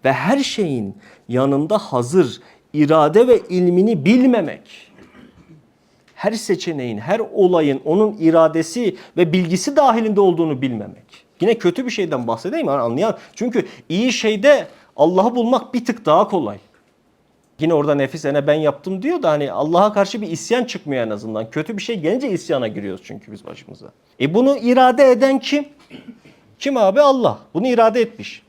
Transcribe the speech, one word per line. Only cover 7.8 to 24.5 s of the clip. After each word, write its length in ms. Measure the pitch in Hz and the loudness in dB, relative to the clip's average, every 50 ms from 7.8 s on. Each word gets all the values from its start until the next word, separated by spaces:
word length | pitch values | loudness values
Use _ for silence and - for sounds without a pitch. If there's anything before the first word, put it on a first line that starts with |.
| - | -2
onun 320 | 151 160 196 214 214 214 208 | -2 2 2 2 0 0 0
iradesi 760 | 160 160 160 165 165 156 151 165 160 160 - 240 240 196 180 - - - _ | 2 4 6 6 4 4 2 -2 -4 -4 -4 -4 -4 -4 -4 -6 -18 -10 _
ve 160 | 165 180 160 | -2 0 0
bilgisi 440 | 151 185 180 160 180 185 - - 277 | 2 -2 0 0 -2 -2 -4 0 2
dahilinde 440 | 311 285 262 220 233 226 220 208 196 | 4 4 4 4 2 0 0 2 2
olduğunu 420 | 202 190 170 160 170 160 147 127 | 4 2 2 2 -2 -2 -2 -4
bilmemek. 640 | 135 131 120 107 101 101 - - _ _ - - _ _ _ _ | -4 -6 -6 -6 -10 -12 -16 -20 _ _ -20 -20 _ _ _ _
Yine 180 | 170 214 226 - | 0 0 0 2
kötü 280 | - 175 175 - 262 | 0 -2 -2 -2 -6
bir 40 | 247 | -6
şeyden 360 | - - 190 165 156 127 123 | -6 -6 -4 -4 -4 -6 -4
bahsedeyim, 400 | 113 113 110 - 180 247 339 302 | -4 -6 -6 -6 -6 -6 -4 -2
hani 140 | 165 139 139 | -2 -2 -2
anlayan. 380 | 117 117 117 135 196 226 202 - - - _ | -2 -2 -2 -2 -2 -2 -4 -6 -12 -20 _
Çünkü 320 | - 214 247 226 233 - - - - - _ | -6 -6 -2 -2 -4 -4 -4 -12 -20 -10 _
iyi 240 | 156 185 233 254 | -4 -2 -2 -2
şeyde 540 | - - - 220 214 208 202 285 294 247 175 - - _ _ _ _ | -2 -2 -2 -2 -2 2 4 4 4 4 2 -8 -16 _ _ _ _
Allah'ı 380 | - 147 165 180 190 196 247 233 | 0 0 2 4 2 0 0 0
bulmak 400 | 247 233 226 262 240 - - - | -2 0 0 0 -2 -2 -4 -8
bir 100 | 247 - | -6 -4
tık 220 | - 233 - - | -4 -6 -4 0
daha 220 | 165 151 175 202 - | 2 2 2 2 0
kolay. 300 | 208 180 139 104 101 104 _ _ _ _ _ _ _ _ _ _ _ _ _ _ _ _ _ _ _ - | -2 -4 -4 -6 -10 -12 _ _ _ _ _ _ _ _ _ _ _ _ _ _ _ _ _ _ _ -4
Yine 140 | - 160 170 | -2 0 0
orada 200 | 151 143 147 147 | 2 2 0 0
nefis 300 | 143 139 135 - 160 156 | 0 0 -2 -4 -6 -6
ene 220 | 143 143 147 139 | -2 -2 0 0
ben 80 | 151 147 | 2 0
yaptım 480 | 156 156 151 143 - - 190 190 185 | 2 0 -2 -2 -4 -8 -8 -8 -6
diyor 200 | 202 285 359 330 | -4 -4 -4 -2
da 80 | 175 165 | 0 0
hani 220 | 151 147 147 135 | 0 0 -2 -4
Allah'a 400 | 87 101 143 151 170 175 202 208 | -4 -4 -2 0 2 2 2 2
karşı 300 | 208 208 196 196 - 226 | 2 0 -2 -2 -4 -10
bir 80 | 208 170 | -8 -8
isyan 340 | 165 156 - - 226 247 247 | -8 -10 -4 -4 -2 -2 -2
çıkmıyor 420 | 247 - 185 _ 147 139 127 117 | -6 -10 -14 _ -6 -4 -4 -4
en 40 | 110 | -4
azından. 400 | 107 104 110 110 110 107 110 110 | -6 -8 -8 -8 -8 -8 -8 -8
Kötü 260 | - 151 151 - 226 | -8 -8 -8 -8 -10
bir 60 | 202 | -12
şey 180 | - - 233 196 | -8 -8 -8 -4
gelince 300 | 147 160 208 254 269 269 | -2 -2 -2 -2 -4 -4
isyana 380 | 190 165 - - 160 135 120 110 | -6 -6 -4 -4 -4 -4 -4 -6
giriyoruz 320 | 104 - 101 98 92 92 _ | -8 -8 -10 -10 -12 -12 _
çünkü 280 | - 104 101 - - | -18 -18 -18 -18 -20
biz 140 | 107 101 _ | -20 -20 _
başımıza. 400 | - - - - - - - - - _ _ _ _ _ _ | -20 -20 -20 -20 -20 -20 -20 -20 -20 _ _ _ _ _ _
E 140 | 123 143 165 | -4 0 2
bunu 240 | 220 254 269 | 2 2 2